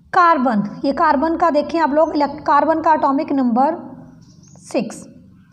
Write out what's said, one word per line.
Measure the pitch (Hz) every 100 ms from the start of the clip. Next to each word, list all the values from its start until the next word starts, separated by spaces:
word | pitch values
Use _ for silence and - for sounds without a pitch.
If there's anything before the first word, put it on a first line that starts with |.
| _
कार्बन, | 370 339 320 247 214 208 -
ये | 277
कार्बन | 277 320 285 320 330
का | 339
देखें | 294 294 330
आप | 302
लोग, | 294 320
इलेक्ट-, | 330 277 285 -
कार्बन | 294 294 320
का | 330
एटॉमिक | 311 302 277 302
नंबर | 277 247 226 285 339 - - - - - - - -
सिक्स। | - 294 - - - - - - -